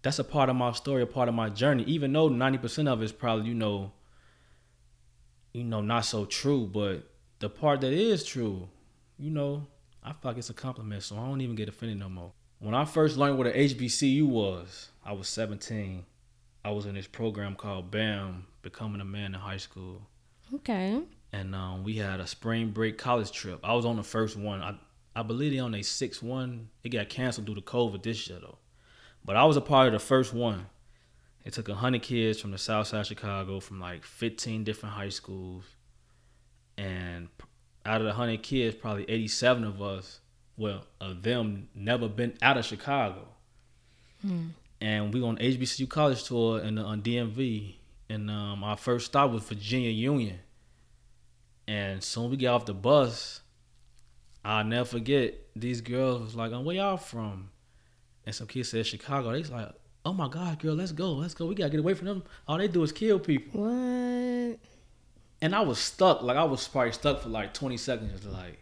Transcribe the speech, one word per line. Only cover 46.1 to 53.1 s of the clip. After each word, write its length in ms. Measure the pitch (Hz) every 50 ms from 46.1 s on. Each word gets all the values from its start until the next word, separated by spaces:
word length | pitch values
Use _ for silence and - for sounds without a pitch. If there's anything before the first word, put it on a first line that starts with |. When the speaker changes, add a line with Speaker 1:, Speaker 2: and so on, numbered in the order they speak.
| 131 117 -
Speaker 1:
tour 340 | - 127 117 117 113 113 110
in 160 | 92 107 110
the, 60 | 107 107
on 160 | 101 107 107
D 160 | 104 120 120
M 140 | 120 120 110
V. 480 | 107 127 135 127 110 104 104 98 92 - - - - - - -
And, 200 | 110 107 104 107
um, 340 | 104 104 104 101 101 101 98
our 120 | 104 104
first 280 | - - 131 123 120 120
stop 240 | - - 139 143 135
was 120 | 117 110 101
Virginia 460 | - 110 101 101 104 123 127 123 117
Union. 500 | 110 110 117 135 147 139 117 101 92 87 - - - - _ _ - _ - _ - _ - - - - - - - _ - _ - - -
And 360 | - 107 104 101 98 95 95 -
soon 260 | - - 120 117 120
we 60 | 131
get 120 | 135 127
off 180 | 123 123 117 110
the 80 | - 101
bus, 640 | 95 98 123 143 147 131 120